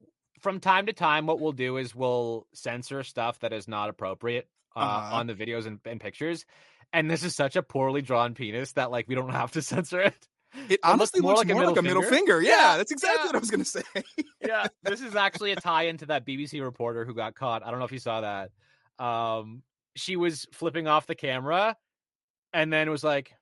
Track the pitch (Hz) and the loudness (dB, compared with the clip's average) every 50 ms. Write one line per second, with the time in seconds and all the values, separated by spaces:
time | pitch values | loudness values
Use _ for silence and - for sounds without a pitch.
0 | _ _ _ _ _ _ _ _ - 196 190 185 - 190 185 190 202 214 208 - | _ _ _ _ _ _ _ _ -6 -6 -6 0 2 2 2 2 2 -2 -2 0
1 | 175 156 151 156 156 160 160 139 156 156 143 127 127 127 127 131 131 117 113 123 | 2 2 2 2 2 0 -2 0 -2 -4 -2 -2 -4 -4 -2 -4 -6 -8 -6 -4
2 | 131 123 123 123 120 117 117 113 - _ _ - - 127 120 123 123 - 139 139 | -2 0 0 0 0 -2 -4 -6 -10 _ _ -12 -10 -8 -8 -8 -10 -10 -10 -10
3 | 131 - - 123 117 117 - - 117 113 113 107 90 113 110 104 104 104 - - | -10 -8 -6 -4 -4 -4 -4 -4 -6 -6 -6 -6 -8 -6 -6 -4 -4 -4 -6 -6
4 | 104 95 95 - - 120 120 123 - _ _ _ _ _ - 113 104 104 104 107 | -6 -6 -6 -6 -4 -4 -4 -4 -6 _ _ _ _ _ -6 -4 -2 -2 -2 -4
5 | 107 107 113 117 117 117 107 95 110 117 117 117 110 110 107 101 - 113 117 107 | -4 -4 -4 -4 -4 -6 -6 -8 -8 -6 -6 -6 -8 -8 -12 -14 -14 -14 -12 -12
6 | 107 101 - - 143 165 170 156 - _ _ _ _ _ _ _ _ _ - 165 | -12 -12 -10 -8 -6 -6 -6 -8 -10 _ _ _ _ _ _ _ _ _ -2 0
7 | 156 156 165 - 175 175 - - 143 135 - 180 147 - - 139 131 135 135 143 | 0 0 -2 -2 -2 -4 -2 -2 -2 0 0 -2 -4 -2 -2 0 0 0 0 -2
8 | 139 127 127 117 120 120 117 131 123 104 107 123 135 - - 143 127 120 123 120 | -2 0 0 0 0 0 -2 -6 -8 -8 -6 -6 -8 -4 -2 -2 -2 -2 -2 -4
9 | - - 131 127 127 127 127 127 123 127 - 160 135 - - 185 165 - 180 180 | -4 -4 -4 -4 -4 -4 -4 -4 -4 -4 -4 -6 -6 -4 -4 -4 -4 -4 0 0
10 | 196 196 - _ _ _ _ _ _ _ - 269 269 214 190 - - 165 202 185 | 2 0 0 _ _ _ _ _ _ _ -18 -12 -2 0 0 2 4 4 6 6
11 | 220 - - 185 175 180 208 226 214 175 196 247 180 170 175 185 175 180 180 185 | 4 4 4 4 4 6 6 4 4 4 4 4 4 4 4 4 2 4 2 2
12 | 185 - 254 320 392 294 185 160 180 262 - 208 - - 156 165 214 - 302 269 | 4 4 4 4 6 4 4 4 6 6 8 8 8 8 6 4 2 -2 -4 -2
13 | 370 359 - 311 302 330 262 - 233 208 - - - - - - - - - 196 | 0 0 2 2 0 0 -2 -2 -2 -2 -2 -2 -2 -2 -6 -6 -8 -8 -8 -8
14 | - - - - 294 - _ _ - 220 220 214 202 214 - _ - 196 202 233 | -8 -8 -8 -8 -10 -10 _ _ -6 -4 -2 -2 -4 -4 -6 _ -6 -6 -6 -6
15 | 269 233 202 208 196 196 - - 208 202 196 - - 175 165 160 170 165 165 160 | -6 -4 -2 0 0 0 0 -2 -2 -2 -2 -2 0 0 2 2 2 0 -2 -4
16 | 156 143 151 135 113 139 135 139 147 139 151 147 135 127 123 - 120 117 117 117 | -4 -4 -4 -4 -4 -4 -6 -8 -8 -8 -8 -8 -8 -8 -6 -6 -6 -4 -4 0
17 | 113 127 110 113 110 113 107 - 139 123 113 110 104 113 120 127 127 120 131 123 | 4 6 6 6 6 4 -2 -2 0 0 0 0 0 -2 -2 -2 -2 -2 -4 -4
18 | - 120 113 113 107 104 101 98 95 95 - _ _ _ _ _ _ _ _ - | -2 0 0 0 0 0 -2 -2 -4 -6 -12 _ _ _ _ _ _ _ _ -4
19 | 123 120 117 117 117 113 113 113 107 110 113 131 - _ _ _ _ _ _ - | -2 0 2 2 2 0 0 -2 -4 -8 -14 -18 -20 _ _ _ _ _ _ -10
20 | - 185 190 175 175 170 156 131 - - - - 165 165 143 165 160 156 151 156 | -6 -4 0 2 2 2 0 -2 -8 -14 -10 -6 -4 -4 -2 -2 0 2 2 2
21 | - - 160 - - 135 127 127 131 143 165 185 208 226 220 - _ _ _ _ | 2 0 -6 -4 -4 -4 -2 -2 -2 0 0 2 2 0 -2 -4 _ _ _ _
22 | _ _ _ _ _ _ _ _ _ _ - 165 156 156 156 156 156 156 151 139 | _ _ _ _ _ _ _ _ _ _ -2 -2 0 2 2 0 0 0 -2 -2
23 | 151 151 143 139 135 - _ _ | 0 0 0 0 -2 -6 _ _